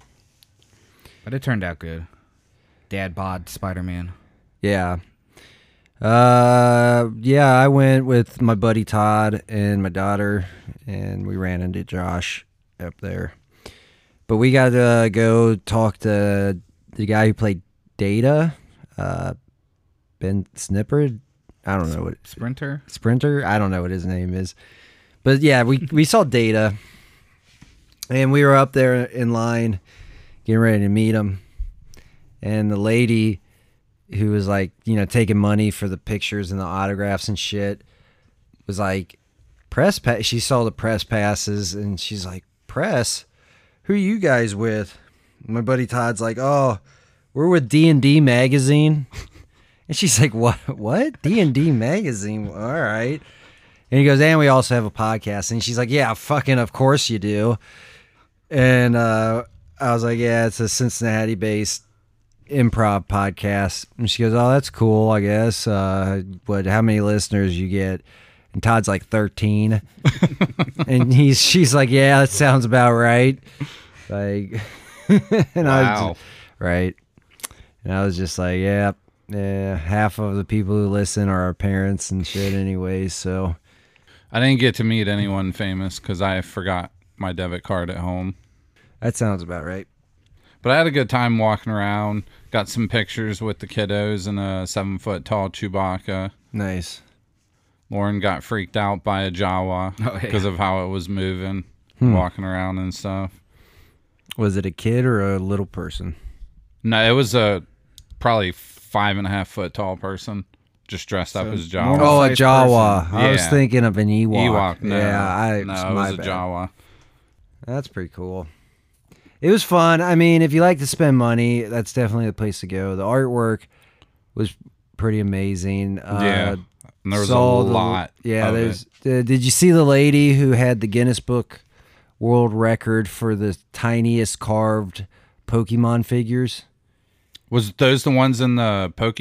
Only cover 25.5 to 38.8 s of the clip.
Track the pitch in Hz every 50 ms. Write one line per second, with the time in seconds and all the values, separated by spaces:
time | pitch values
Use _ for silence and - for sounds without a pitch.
25.5 | 135 127 120 120 135 131 170 135 160 151 156 - - 226 190 131 - 120 113 110
26.5 | 110 110 107 107 101 104 - - - - _ _ _ _ _ _ _ _ _ _
27.5 | _ _ - _ _ _ _ _ _ - - - 123 131 135 131 139 143 143 139
28.5 | 139 135 135 135 - 135 131 127 127 123 123 - - 123 120 117 117 113 113 117
29.5 | 117 117 117 113 101 92 _ _ - - - - - - - - - - - -
30.5 | 110 113 113 113 107 104 101 101 101 110 110 110 110 110 104 101 95 92 - _
31.5 | _ - - - - - - - - - - _ _ _ _ _ _ - - 101
32.5 | 107 107 104 104 104 101 104 110 113 120 123 113 117 110 110 110 101 - _ _
33.5 | _ _ _ _ _ _ _ _ _ _ _ - - 101 107 104 104 104 98 98
34.5 | 101 98 95 85 _ _ - 113 110 107 101 - - 123 113 92 107 104 101 101
35.5 | 104 107 107 104 95 - 104 98 92 90 - - 107 98 - - 104 104 98 87
36.5 | 98 98 95 80 90 95 98 98 101 95 101 101 98 98 - - 101 - - -
37.5 | 104 104 101 101 101 - _ _ _ _ _ _ _ _ _ _ _ _ _ _
38.5 | _ _ _ - 98 92